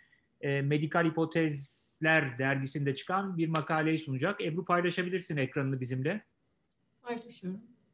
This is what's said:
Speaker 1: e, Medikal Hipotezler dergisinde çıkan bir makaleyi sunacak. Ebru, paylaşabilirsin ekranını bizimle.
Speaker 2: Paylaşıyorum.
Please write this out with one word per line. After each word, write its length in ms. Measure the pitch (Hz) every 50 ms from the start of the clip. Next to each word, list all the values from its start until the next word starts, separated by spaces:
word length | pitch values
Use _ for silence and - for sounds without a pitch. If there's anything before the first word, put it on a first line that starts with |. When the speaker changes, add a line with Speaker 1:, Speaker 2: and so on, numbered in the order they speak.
| _ _ _ _ _ _ _ _
Speaker 1:
e, 200 | - 143 139 139
Medikal 440 | 139 143 151 147 156 143 - 175 165
Hipotezler 1300 | 160 160 165 160 160 165 170 160 156 147 139 139 - - - - - - - 156 156 160 156 147 131 120 123
dergisinde 560 | 135 135 139 135 135 127 - 151 143 139 135
çıkan 420 | - - - 185 196 196 190 180
bir 100 | 160 165
makaleyi 520 | 160 160 156 143 - 160 156 156 160 160 156
sunacak. 420 | - 139 131 127 147 190 202 -
Ebru, 240 | 190 165 147 180 175
paylaşabilirsin 720 | - 175 175 175 175 170 185 180 180 185 180 175 - 160
ekranını 440 | 143 131 127 - 147 135 135 135 127
bizimle. 440 | 127 120 131 127 131 160 202 220 - _ _ _ _ _ _ _ _ _ _ _ _ _ _ _
Speaker 2:
Paylaşıyorum. 600 | - 240 233 233 - - - - 185 180 190 220 233 - - _ _ _